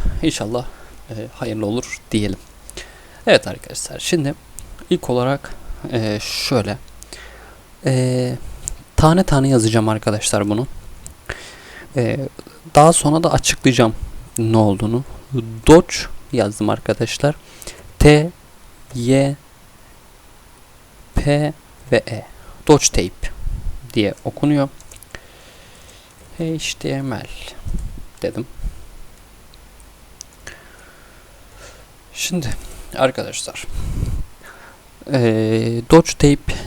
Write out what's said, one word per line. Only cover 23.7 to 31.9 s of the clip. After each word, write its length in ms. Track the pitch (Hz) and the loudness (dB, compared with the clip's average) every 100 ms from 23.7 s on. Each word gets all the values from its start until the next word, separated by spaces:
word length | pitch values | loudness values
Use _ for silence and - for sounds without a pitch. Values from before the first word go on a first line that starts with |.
| - - | -6 -4
diye 200 | 120 101 - | -2 0 -2
okunuyor. 440 | 127 - 147 147 139 - - - - - - - - - - - - - - - - - | -8 -4 0 0 -2 -6 -20 -20 -20 -20 -20 -20 -20 -20 -20 -20 -20 -20 -20 -20 -16 -8
H 400 | 165 160 - - | -6 -6 -6 -6
T 240 | 147 135 | -6 -4
M 140 | 135 107 | -6 -8
L 100 | - - - - - - - - - - | -10 -14 -14 -10 -6 -6 -6 -12 -16 -8
dedim. 240 | - - - - - - - - - - - - - - - - - - - - - - - - - - - - - - - - - - - - - | -8 -6 -10 -10 -10 -10 -16 -20 -20 -20 -20 -20 -20 -20 -20 -20 -20 -20 -20 -20 -20 -20 -20 -20 -20 -20 -20 -20 -20 -20 -20 -20 -20 -20 -20 -20 -20